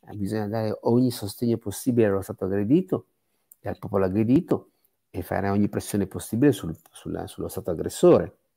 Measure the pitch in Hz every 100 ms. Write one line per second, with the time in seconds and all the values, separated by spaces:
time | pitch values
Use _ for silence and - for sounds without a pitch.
0 | - 104 95 107 104 113 110 - 120 120
1 | 127 - 101 - 120 113 104 - 131 117
2 | 107 98 92 - 95 98 104 160 185 113
3 | - _ _ _ _ - - 101 - 101
4 | 95 101 110 139 175 139 - _ _ _
5 | _ 95 - 95 98 101 101 101 - 104
6 | 95 - - 110 143 - 82 78 _ -
7 | 87 85 87 - 82 - 98 80 87 -
8 | 175 120 85 - _